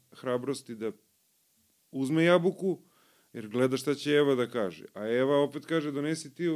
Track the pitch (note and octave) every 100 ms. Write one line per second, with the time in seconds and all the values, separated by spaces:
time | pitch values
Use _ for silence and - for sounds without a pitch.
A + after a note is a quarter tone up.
0 | _ - B2+ B2 B2+ C3 - A2+ A2 -
1 | _ _ _ _ _ _ _ _ _ C3+
2 | C3+ D#3+ E3 F3 F3+ - F#3 D#3 _ _
3 | _ _ _ A#2 G#2+ A#2+ C3 C3 D3 C#3+
4 | D3 D3 C#3 B2+ A#2+ A#2+ F#2+ D#2+ - G2
5 | G#2+ B2 C3+ C#3+ C#3+ C#3+ - E3 D3 C#3+
6 | D3 D#3 C#3+ C3 E3+